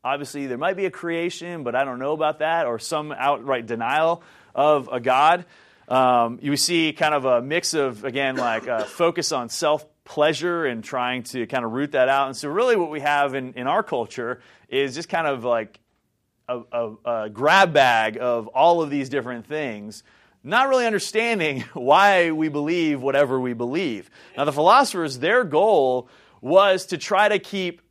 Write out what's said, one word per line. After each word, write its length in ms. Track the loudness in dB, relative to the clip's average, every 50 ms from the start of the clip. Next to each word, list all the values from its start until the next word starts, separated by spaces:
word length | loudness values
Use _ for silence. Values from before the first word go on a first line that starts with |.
obviously 460 | -4 -4 -6 -6 -6 -10 -10 -10 -8
there 100 | -8 -6
might 200 | -4 -4 -4 -2
be 80 | -2 -4
a 40 | -6
creation, 720 | -6 -6 -8 -6 -4 -4 -4 -6 -6 -8 -12 -12 -12 -8 -8
but 120 | -4 -2
I 80 | -2 -2
don't 160 | -2 -4 -6
know 140 | -4 -4 -2
about 260 | -2 -2 -2 -2 -2
that, 280 | -2 -2 0 0 -2
or 120 | -2 -4 -6
some 320 | -6 -6 -6 -6 -6 -6
outright 540 | -6 -2 0 0 0 0 -2 -2 -2 -2 -2
denial 580 | -6 -6 -4 -4 -2 0 2 2 2 0 -2 -8 -20 -20 -20 _ _ _
of 320 | 2 4 4 4 2 0 -4
a 120 | -8 -2
god. 420 | 0 2 4 6 6 6 4 2 -2 _ _ -20 _ _ _ _ _ 0
Um, 500 | 2 4 4 6 6 4 4 2 -2 -6
you 140 | -4 -4 -2
see 380 | -2 0 0 0 0 0 0 0
kind 200 | 0 0 2 2
of 120 | 2 2
a 160 | 2 2 2
mix 320 | 2 0 -4 -2 -2 -2 0
of, 320 | 0 0 0 -2 -6 -8
again, 320 | -6 -4 -2 -2 -2 -2
like, 280 | -2 -2 -2 -2 -2 -2
uh, 200 | -4 -4 -4 -4
focus 480 | -6 -2 0 0 0 2 0 -4 -4 -4
on 160 | -4 -4 -6
self-pleasure 1160 | -6 -2 0 0 0 0 -4 _ _ _ _ -10 0 2 2 2 2 0 -2 -2 -2 -2 -2
and 200 | -2 -4 -6 -10
trying 380 | -6 -4 -4 -2 -2 -4 -6 -8
to 240 | -8 -6 -6 -6
kind 180 | -4 -4 -4 -4
of 80 | -2 -4
root 180 | -4 -4 -2
that 160 | 2 2 4
out. 200 | 4 4 2 0
And 100 | -2 -4
so 100 | -8 -8
really 300 | -4 -2 0 2 2 2
what 120 | 2 0 -2
we 120 | -4 -4
have 340 | 0 0 2 2 2 0 -2
in, 180 | -6 -8 -8 -10
in 120 | -6 -2
our 160 | 0 0 0 -2
culture 560 | -2 -4 -4 -4 -6 -8 -8 -6 -6 -8 -10 _ -20 -20 _ _ _
is 260 | -2 -2 -2 -2 -4
just 140 | -8 -8 -4
kind 180 | -4 -2 -2
of 160 | -2 -4 -2 0
like 380 | 0 0 0 -2 -6 _ _ _ _ _ _ _ _ _ _ _ _ _ _ _
a, 140 | -8 -8 -8 -8 _
a, 220 | -6 -6 -6 -6 -8 -10 _
a 240 | -6 -4 -4 -6 -8
grab 440 | -6 0 2 4 6 6 6 6 6
bag 440 | 4 4 6 4 4 2 0 -2
of 300 | -2 -2 -2 -2 -2 -4
all 340 | -4 0 4 4 4 4 4
of 80 | 0 -2
these 200 | -2 -4 -4 -2
different 380 | -4 -4 -4 -4 -10 -10 -10
things 560 | _ -8 -6 -6 -6 -8 -10 -12 -14 -16 -18 _ _ _ _ _ _ _ _ _
not 260 | 0 0 2 2 4
really 160 | 2 2 2
understanding 760 | 0 0 -2 -4 -2 -2 -2 0 0 0 0 -2 -2 -2 -4
<laughs> 120 | -8 -10 -12
why 580 | -6 2 4 6 6 6 6 6 4 2 2
we 180 | 0 -2 -2 -2
believe 520 | -2 -4 -2 -2 0 0 0 0 -2 0
whatever 380 | -2 0 4 4 4 4 2 -2
we 140 | -2 -4 -4
believe. 560 | -4 -4 -4 -2 -4 -4 -4 -6 -8 -12 _ _ -20 -20 -16 -6
Now, 80 | -2 -2
the 80 | -2 0
philosophers, 680 | 4 6 6 6 6 6 2 -2 -4 -4 -6 -6 -4
their 240 | -2 0 2 0 0
goal 680 | 2 2 2 4 4 4 4 4 2 0 -2 -4 _ -20 _ _ _ _ _
was 440 | -4 4 4 6 6 6 2 0 -2
to 100 | -6 -8
try 300 | -8 -4 0 2 2 4
to 120 | 2 2 0
keep 420 | -4 -6 -6 -6 -6 -6 -8 _ _ _